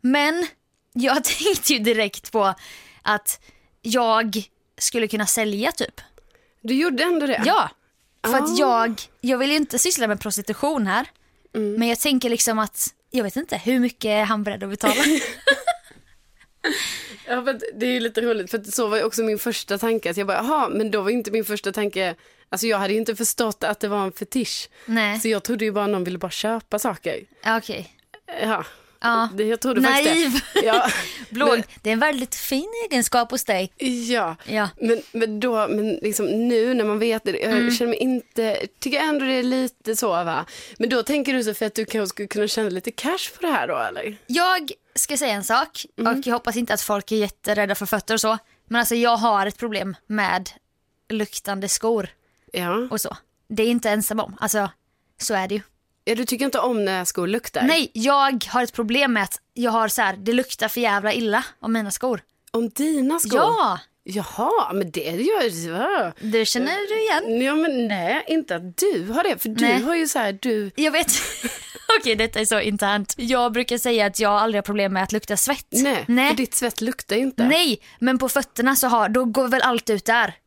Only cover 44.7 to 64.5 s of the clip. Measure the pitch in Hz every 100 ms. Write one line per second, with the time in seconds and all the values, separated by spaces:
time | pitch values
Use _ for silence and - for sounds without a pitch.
44.7 | - _ - - 294 285 202 196 226 311
45.7 | - - - 226 254 269 240 240 226 -
46.7 | 208 - 208 196 220 202 - - 208 202
47.7 | 196 196 214 - 220 220 214 _ _ _
48.7 | 233 233 240 240 233 233 208 196 - 240
49.7 | 208 185 185 _ 214 190 180 185 - _
50.7 | _ _ _ _ 220 208 - - 196 196
51.7 | - 220 226 185 - _ _ _ 180 175
52.7 | 196 254 220 - - _ _ _ 208 220
53.7 | 240 233 208 208 214 - 190 214 208 196
54.7 | - _ _ _ _ - 208 185 202 -
55.7 | _ _ _ - 220 247 240 269 254 208
56.7 | 233 196 190 180 - 175 220 - - 254
57.7 | 330 277 220 240 277 277 254 - 247 240
58.7 | - 220 240 277 226 196 - _ - 240
59.7 | 226 220 214 208 190 196 240 254 - 220
60.7 | 240 240 202 202 214 226 214 254 - -
61.7 | 226 208 - 254 214 - _ - 226 233
62.7 | - 294 302 262 330 226 254 370 453 277
63.7 | 180 - _ - 190 180 - 254